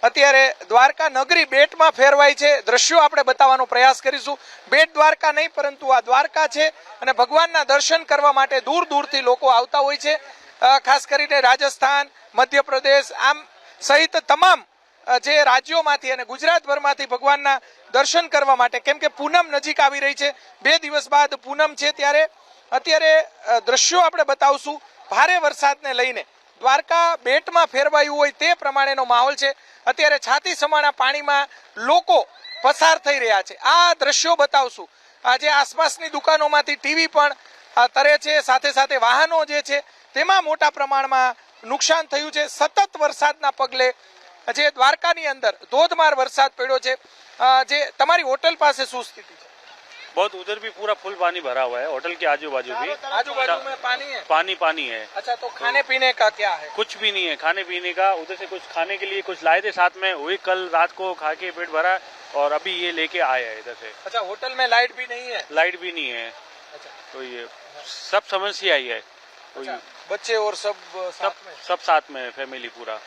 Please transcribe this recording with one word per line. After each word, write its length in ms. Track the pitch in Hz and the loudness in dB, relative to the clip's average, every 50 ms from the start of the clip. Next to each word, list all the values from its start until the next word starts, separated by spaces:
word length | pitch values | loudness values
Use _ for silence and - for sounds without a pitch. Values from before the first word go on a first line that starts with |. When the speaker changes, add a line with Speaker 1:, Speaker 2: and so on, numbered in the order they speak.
| - | 0
Speaker 1:
અત્યારે 520 | 233 - - 277 285 277 269 269 262 - - - - | 0 2 4 4 6 6 6 4 2 0 -4 -8 2
દ્વારકા 420 | 214 240 254 277 277 - 320 311 | 4 6 6 4 4 2 -4 -2
નગરી 360 | 269 262 269 262 339 339 320 | 0 -2 0 0 2 0 0
બેટમાં 460 | 269 262 262 285 302 - 330 320 320 | 0 4 2 2 2 4 4 4 4
ફેરવાઈ 420 | - - 254 277 294 285 285 285 285 | 4 6 4 4 6 6 6 4 4
છે. 260 | 277 285 294 294 277 | 2 2 2 2 2
દ્રશ્યો 380 | - - 233 247 - - 311 339 | 0 0 0 2 2 2 4 4
આપણે 240 | 311 294 294 302 277 | 4 4 4 2 0
બતાવવાનો 420 | 262 254 - 277 269 262 262 254 | 0 2 4 4 4 4 2 0
પ્રયાસ 360 | 240 - 240 247 262 262 - | -2 0 4 4 4 4 4
કરીશું. 380 | - 269 262 277 240 269 285 - - - - - - - | -2 -4 -4 -4 -6 -8 -10 -10 -12 -20 -20 -20 -8 0
બેટ 260 | 208 285 311 320 320 | 2 4 4 2 _
દ્વારકા 380 | 302 302 311 320 - - 311 | 2 4 4 4 2 0 -2
નહીં, 220 | 294 294 311 330 320 | 0 0 -2 -4 _
પરંતુ 360 | - 277 277 277 277 - 269 | -4 -6 -6 -6 -8 0 2
આ 100 | 262 247 | 2 2
દ્વારકા 480 | 233 233 254 262 294 - - - 311 302 | 2 2 2 2 2 0 0 0 -2 0
છે 200 | - 294 302 311 - - - - - - | 0 0 0 0 -2 -6 -20 -20 -18 -8
અને 100 | - 262 | -2 -2
ભગવાનના 520 | 262 - 240 254 294 311 330 339 330 320 294 | 0 0 0 2 4 2 2 2 2 -2 0
દર્શન 400 | 247 269 285 285 - 320 330 330 | 2 2 2 2 2 0 0 0
કરવા 300 | - 302 285 285 294 277 | 0 0 2 4 4 4
માટે 280 | 269 269 269 277 262 | 4 2 2 0 -4
દૂર 240 | - 254 294 339 359 | -2 -2 -2 -2 -2
દૂરથી 360 | 339 302 285 285 285 - 277 | 0 -2 -2 -2 -2 -4 -2
લોકો 260 | 254 247 247 247 - 262 | 0 0 0 2 2 4
આવતા 320 | 247 233 247 240 - - | 4 4 2 2 0 0
હોય 180 | 269 277 285 277 | 0 0 -2 -4
છે. 220 | - 294 302 302 - - - - - - - - | -2 -2 -2 -4 -4 -12 -20 -20 -20 -20 -10 0
અ, 180 | - 247 262 277 | 4 4 4 4
ખાસ 280 | - 247 262 277 - - | 4 2 2 2 2 -2
કરીને 340 | 294 277 294 285 294 285 | -2 -2 0 0 0 2
રાજસ્થાન, 680 | 254 247 254 269 285 269 - - - 262 285 285 285 277 _ _ - - _ | 4 4 4 4 2 -4 -2 0 0 0 0 0 -2 -4 _ _ -20 -10 _
મધ્યપ્રદેશ, 760 | 214 254 262 - 277 277 - 277 262 269 269 277 285 269 - | 0 0 2 2 0 0 0 -2 -2 2 4 2 2 2 0
આમ 360 | - - - 269 294 302 - _ _ - _ - - _ | -6 -2 0 0 0 0 -6 _ _ -20 _ -20 -20 _
સહિત 360 | - - 269 294 320 320 - 330 | -2 2 4 4 4 2 0 -4
તમામ, 480 | - - 277 302 339 370 359 277 202 _ _ _ _ _ _ _ _ - | 0 0 2 4 6 4 4 4 0 _ _ _ _ _ _ _ _ -2
અ, 100 | 247 247 | -2 0
જે 260 | - 277 294 302 294 | 0 2 2 4 4
રાજ્યોમાંથી 680 | 262 247 262 - - 320 330 320 302 285 277 - 262 | 6 4 2 2 0 -2 -2 0 0 -2 -2 -2 -6
અને 140 | 262 254 247 | -6 -6 -6
ગુજરાતભરમાંથી 800 | 214 247 262 285 330 339 339 - 277 285 294 285 285 277 - 277 | _ -12 -4 0 2 2 0 0 0 -4 -2 0 -2 -2 -2 -4
ભગવાનના 560 | 262 - - - 277 285 285 285 285 277 262 _ - _ _ _ - | -6 -6 -2 2 2 0 2 2 0 -2 -2 _ -12 _ _ _ -2
દર્શન 360 | - 247 277 294 - 339 339 330 | 0 0 2 2 2 0 0 2
કરવા 280 | - 294 285 269 269 | 0 0 2 2 2
માટે, 240 | 247 247 247 - 247 | 2 2 0 0 -4
કેમ 180 | - - 285 302 | -2 -2 -4 -2
કે 100 | 302 294 | -2 -4
પૂનમ 400 | - - 285 294 311 349 349 330 | -4 -4 -8 0 0 0 0 2
નજીક 280 | 294 277 277 302 302 - | -2 -6 -4 -4 -2 2
આવી 200 | 370 277 277 277 | 2 2 2 0
રહી 160 | 277 277 277 | -4 -4 -4
છે, 200 | - 285 285 277 - _ - - _ | -2 -4 -4 -4 -6 _ -20 -20 _
બે 160 | - 254 311 330 | 0 2 2 2
દિવસ 320 | 320 294 302 294 277 - | 0 -2 -6 -6 -4 0
બાદ 240 | 285 285 294 277 285 | 2 2 2 2 0
પૂનમ 420 | 269 _ 254 285 285 311 302 302 | -8 _ -12 -2 0 0 -2 0
છે, 160 | - 285 294 | -4 -6 -6
ત્યારે 380 | 302 - 285 285 285 302 311 311 _ _ _ _ - _ _ _ | -4 -2 -2 2 2 2 2 0 _ _ _ _ -20 _ _ _
અત્યારે, 500 | - 262 262 349 320 311 320 320 311 311 | -4 -4 -2 0 0 2 4 4 4 4
અ, 380 | 311 - _ _ - 214 226 233 | 2 0 _ _ -4 -2 0 0
દ્રશ્યો 420 | 226 - 262 262 - - 320 359 | 0 0 0 0 0 2 2 4
આપણે 220 | 359 320 320 339 302 | 2 2 2 0 -2
બતાવશું. 580 | 285 277 - - 277 277 277 - 294 294 294 _ - _ _ - - | -2 0 0 2 2 2 0 -4 -10 -10 -12 _ -20 _ _ -14 -6
ભારે 260 | 202 208 277 330 359 359 | 0 2 2 2 2 2
વરસાદને 560 | 320 294 - - - 285 285 277 - 277 262 | 0 -2 -2 0 -2 -2 -2 _ -6 -8 -4
લઈને 320 | 247 247 262 240 214 156 _ _ _ _ _ _ _ | -2 -2 -2 -4 -8 -12 _ _ _ _ _ _ _
દ્વારકા 560 | 214 247 262 294 320 _ 339 339 339 339 339 | 0 2 2 2 0 _ 0 2 2 2 0
બેટમાં 500 | - 240 247 262 302 311 - 349 339 330 | -2 _ 0 -2 0 -2 0 2 2 2
ફેરવાયું 520 | 302 - 262 277 294 302 294 294 294 294 294 | 2 0 -2 -2 2 2 2 2 2 0 -2
હોય 140 | 294 285 | -2 -2
તે 220 | 277 _ 294 330 349 | -2 _ 0 0 0
પ્રમાણેનો 520 | 339 - 285 269 277 269 277 269 269 262 | 0 -2 -4 -2 -2 0 0 0 -2 0
માહોલ 300 | 240 240 240 247 269 285 | 0 2 2 2 2 0
છે. 200 | - 277 277 277 _ _ _ - - _ | -2 -2 -4 -4 _ _ _ -20 -8 _
અત્યારે 340 | - - - 311 302 294 277 | -4 -2 2 2 2 2 0
છાતી 360 | - - 247 294 _ 370 349 | 0 0 -2 -2 _ -4 -4
સમાણા 360 | - - 294 311 302 294 294 | -2 -2 0 0 2 2 0
પાણીમાં 560 | 277 - 254 254 277 294 294 285 285 277 285 277 - - _ _ _ 208 | 0 0 -2 -2 -2 -2 -2 0 0 0 0 -2 -8 -20 _ _ _ -10
લોકો 500 | 220 254 302 359 370 - 370 294 202 - _ - - - - - - | -2 2 2 2 4 4 2 2 2 0 _ -20 -20 -20 -20 -2 0
પસાર 340 | 262 294 - 311 320 320 320 | 0 2 4 4 4 4 2
થઈ 220 | _ 285 285 277 | _ -2 -2 -2
રહ્યા 220 | 247 226 214 196 | 0 0 0 0
છે. 140 | 190 - 196 | 0 -4 -12
આ 380 | - - 247 302 339 349 349 339 | -4 0 2 4 4 4 4 2
દ્રશ્યો 420 | _ 269 269 285 - - 320 339 | _ 0 0 0 0 0 0 2
બતાવશું. 540 | 320 285 277 - 277 269 247 - - 180 - _ _ _ _ _ _ _ | 2 2 2 2 0 0 0 -6 -14 -20 -20 _ _ _ _ _ _ _
આ 120 | 254 247 262 | 0 0 2
જે 120 | 277 302 | 2 0
આસપાસની 600 | 302 285 294 - - 247 320 302 - - 330 320 | 2 2 0 0 0 -2 -2 -2 -2 -4 -12 -8
દુકાનોમાંથી 640 | 302 - - - 311 311 302 294 302 294 285 - 285 | -8 -4 0 2 2 2 2 2 2 0 0 0 -4
ટી 180 | - - 277 302 | -6 -4 -4 -2
વી 140 | 320 330 320 | 0 -2 0
પણ, 280 | - 311 294 294 269 _ _ - - - _ _ - - | 2 2 0 0 0 _ _ -20 -20 -20 _ _ 0 2
અ, 100 | 240 247 | 2 2
તરે 300 | _ 262 277 285 294 294 | _ 0 2 2 2 0
છે, 240 | - 294 302 302 | 0 0 -2 -2
સાથે 300 | 269 - 254 254 - 285 | 0 0 0 0 0 -2
સાથે 260 | 269 269 269 277 294 269 | 0 0 0 0 0 0
વાહનો 480 | 226 233 247 269 311 320 330 320 311 | 0 2 2 2 2 0 0 -2 -2
જે 160 | 294 294 294 | -2 -4 -6
છે 220 | 285 - 277 285 285 _ _ _ _ _ _ | -4 -4 -6 -6 -6 _ _ _ _ _ _
તેમાં 300 | 269 302 359 381 381 349 | -4 0 2 2 0 2
મોટા 260 | 311 311 311 311 294 | -2 -2 0 0 -2
પ્રમાણમાં 640 | 294 - 285 277 277 269 269 269 269 262 254 254 240 _ _ _ _ _ - | 0 -2 -4 -2 -2 -2 -2 0 0 0 0 0 -2 _ _ _ _ _ -10
નુકસાન 420 | 220 254 269 - - 320 330 320 | -8 -6 -4 0 0 0 0 0
થયું 260 | 311 - 285 302 302 | -4 -4 -6 -6 -4
છે. 160 | 294 294 294 294 | -4 -6 -6 -6
સતત 500 | - - 285 302 _ - 392 381 _ 320 | -2 -2 -2 -2 _ 0 0 0 _ -2
વરસાદના 540 | 302 294 269 - - 294 294 311 311 277 | -2 -2 -2 0 -2 -2 -2 _ -4 -6
પગલે 420 | 269 - 269 262 247 254 254 254 247 _ _ _ _ _ _ - - - _ - | -2 -2 -6 -4 0 0 0 0 0 _ _ _ _ _ _ -20 -20 -16 _ -8
જે 180 | 233 254 294 294 | -4 0 0 -2
દ્વારકાની 560 | 294 262 247 277 302 320 - 339 339 330 320 | 0 2 2 2 2 2 0 -2 -2 -2 -2
અંદર 260 | 294 269 269 254 220 | -6 -6 -2 -2 -4
ધોધમાર 640 | 190 - - _ - 262 320 339 339 330 320 311 294 | -4 -4 -12 _ 2 2 2 2 2 2 2 2 4
વરસાદ 360 | 262 262 269 - - 269 269 | 2 -2 -2 2 0 0 0
પડ્યો 280 | _ - 254 262 269 262 | _ -4 -4 -2 -2 -2
છે, 140 | - 254 254 | -2 -4 -6
અ, 720 | 262 _ _ _ _ - - - - - 254 262 262 262 | -6 _ _ _ _ -20 -20 -8 -2 2 4 4 4 2
જે 280 | - 285 294 285 - - _ | 0 -2 -2 -2 -4 -2 _
તમારી 240 | 269 294 339 349 330 | 2 2 2 0 2
હોટલ 320 | 262 262 277 - 330 339 | -2 -4 0 0 -2 0
પાસે 300 | 320 311 294 277 269 269 | 2 2 0 2 0 -6
શું 180 | 247 - 254 233 | -8 -8 -10 -12
સ્થિતિ 300 | - - - 208 - - | -12 -16 -20 -20 -20 -20
છે? 200 | _ - - - _ - - - - - - - - - - - | _ -20 -20 -20 _ -20 -20 -20 -20 -20 -20 -20 -20 -20 -12 -4
Speaker 2:
बहुत, 200 | - 185 208 202 | -2 -2 -2 -4
उधर 240 | 185 180 196 208 214 | -10 -10 -10 -10 -8
भी 100 | 208 226 | -8 -14
पूरा 240 | 202 - 202 208 214 | -14 -10 -4 -4 -4
फुल 220 | 202 - 190 202 | -4 -6 -14 -8
पानी 260 | 180 180 175 175 180 | -4 -2 -2 -2 -4
भरा 200 | 165 135 123 131 | -8 -6 -4 -4
हुआ 180 | 131 123 120 120 | -4 -4 -4 -6
है, 80 | 131 156 | -6 -6
होटल 280 | 151 131 135 170 175 | -8 -8 -8 -8 -10
के 100 | 170 180 | -4 -2
आजू 260 | 160 147 147 151 156 | -2 -2 -2 -4 -6
बाजू 220 | 135 131 123 123 - | -8 -8 -8 -6 -8
भी। 60 | 233 | -8
Speaker 1:
चारों 160 | 247 262 294 | -8 -8 -8
तरफ 160 | - - 277 | -10 -10 -8
आजू 220 | 226 208 247 285 254 | -6 -6 -6 -4 -4
बाजू 200 | 262 262 262 277 | -6 -2 -2 -2
में 280 | 277 269 269 269 262 | -4 -4 -10 -12 -10
पानी 240 | - 247 247 254 277 | -6 -6 -6 -6 -8
है? 200 | 285 269 233 185 - | -12 -12 -14 -4 -2
Speaker 2:
पानी, 260 | 160 156 165 190 190 | 0 0 0 -2 -4
पानी 320 | 170 180 160 160 160 147 127 | -4 -4 -4 -4 -4 -8 -8
है। 220 | 117 113 107 107 - | -10 -12 -12 -12 -12
Speaker 1:
अच्छा, 200 | 196 - - - | -12 -8 -8 -8
तो 120 | - - 240 | -8 -8 -14
Speaker 2:
तो 80 | - | -12
Speaker 1:
खाने 260 | - - 240 240 277 | -6 -6 -2 -2 -2
पीने 320 | 277 - 262 262 262 254 247 | -2 -2 -2 -2 0 -2 0
का 160 | - 233 214 | 2 0 0
क्या 240 | 214 - 208 196 180 | 0 -2 -4 -4 -4
है? 160 | 156 151 147 | -6 -10 -14
Speaker 2:
कुछ 280 | - - 214 - - - | -8 -8 -8 -8 -8 -6
भी 140 | 208 214 | -6 -4
नहीं 140 | 202 196 180 | -4 -4 -4
है 100 | 170 151 | -6 -6
खाने 280 | 139 - 160 170 196 190 | -4 -4 -4 -4 -4 -6
पीने 300 | 175 180 180 180 180 175 | -8 -8 -8 -8 -8 -4
का। 200 | 170 190 196 196 | 0 0 0 0
उधर 220 | 170 160 - 190 | -2 -6 -12 -14
से 100 | 185 196 | -14 -14
कुछ 160 | 185 - 185 - - | -14 -14 -14 -16 -12
खाने 260 | - 170 165 180 196 190 | -6 -6 -6 -6 -6 -10
के 80 | 196 | -8
लिए 160 | 196 196 196 | -8 -8 -8
कुछ 220 | 190 - 185 165 160 | -8 -8 -12 -4 0
लाए 180 | 165 160 180 | 0 0 2
थे 100 | 196 214 | 0 -4
साथ 180 | 190 - 180 180 - 185 | -2 0 -2 -2 -2 -2
में, 160 | 190 190 185 | -6 -4 -4
वही 240 | 156 143 156 190 196 | -4 -6 -8 -8 -6
कल 320 | - 185 185 185 185 180 165 | -4 -4 -4 -4 -4 -4 0
रात 180 | 165 170 175 | 0 0 0
को 220 | - - 190 190 180 | -2 -8 -8 -8 -8
खा 200 | 165 156 151 160 | -6 -6 -8 -8
के 180 | 165 180 185 | -8 -10 -14
पेट 180 | 165 170 175 165 | -10 -10 -12 -6
भरा 300 | 156 156 165 180 185 185 - - - - - - - | -4 -2 -2 -2 -2 -4 -6 -12 -20 -20 -20 -10 -6
और 160 | 143 143 143 | -4 -2 -2
अभी 200 | 147 151 - 190 | -2 -4 -6 -6
ये 200 | 185 175 175 175 | -8 -6 -6 -6
लेके 280 | 170 165 160 160 - 175 | -6 -6 -6 -6 -4 -4
आए 240 | 165 135 131 127 123 | -4 -2 -2 -4 -6
हैं 160 | 113 110 110 | -8 -12 -14
इधर 140 | 107 117 120 | -14 -16 -18
से। 200 | - - 110 107 - - | -16 -18 -20 -20 -18 -18
Speaker 1:
अच्छा, 140 | 196 - 233 | -10 -8 -8
होटल 340 | 208 180 202 214 - 254 262 | -8 -8 -10 -10 -10 -12 -6
में 140 | 254 254 247 | -4 -2 0
लाइट 280 | 233 233 247 247 - | 2 0 0 0 -4
भी 120 | - 254 240 | -12 -14 -14
नहीं 220 | 240 240 247 247 | -12 -14 -14 -12
है? 180 | 240 196 - - | -12 -12 -12 -6
Speaker 2:
लाइट 280 | 147 156 165 180 180 175 | -2 -2 -2 -2 -2 -8
भी 120 | 170 180 | -12 -12
नहीं 180 | 170 165 147 131 | -10 -10 -10 -10
है। 200 | 120 117 117 113 117 - - - - - - - - | -10 -10 -12 -14 -16 -20 -20 -20 -20 -20 -20 -20 -20
Speaker 1:
अच्छा। 400 | 147 - - - - - - - | -20 -20 -20 -20 -20 -20 -20 -18
Speaker 2:
तो 100 | 135 131 | -16 -16
ये 240 | 127 123 120 117 117 - - - - - 147 147 - - - - - | -14 -14 -16 -16 -18 -20 -20 -20 -20 -20 -20 -20 -18 -18 -18 -12 -4
सब 120 | - 202 - | -4 -4 -4
समस्या 520 | - - 190 190 208 196 - 196 190 165 | -2 -6 -6 -6 -6 -8 -6 -2 -2 -2
ही 120 | 143 131 123 | -2 -2 -6
है। 120 | 117 110 | -10 -12
तो 600 | 107 _ _ _ _ _ _ - - - - 135 | -12 _ _ _ _ _ _ -20 -20 -20 -18 -16
Speaker 1:
अच्छा, 140 | 135 131 131 | -14 -14 -14
Speaker 2:
ये 60 | - - - - - - - | -14 -16 -20 -20 -20 -12 -10
Speaker 1:
बच्चे 240 | 196 208 - - 233 | -10 -10 -6 -4 -4
और 200 | 220 214 208 202 | -2 -2 -4 -6
सब, 200 | - - 208 208 | -6 -8 -8 -8
अ, 180 | - - - - | -8 -14 -18 -14
Speaker 2:
सब, 160 | 190 185 180 | -12 -12 -12
Speaker 1:
साथ 360 | 170 - 180 196 185 - - - | -12 -6 -8 -8 -8 -8 -20 -20
में? 60 | 160 147 - - | -20 -20 -8 -8
Speaker 2:
सब 120 | 180 175 | -8 -6
साथ 220 | - - 170 156 147 _ | -2 0 0 0 0 _
में 100 | 147 135 | -16 -14
है, 80 | 127 123 | -14 -14
फैमिली 380 | 113 - 135 131 131 131 120 117 | -12 -14 -14 -14 -14 -16 -16 -16
पूरा। 320 | - 120 120 110 110 107 - | -18 -16 -14 -14 -14 -14 -16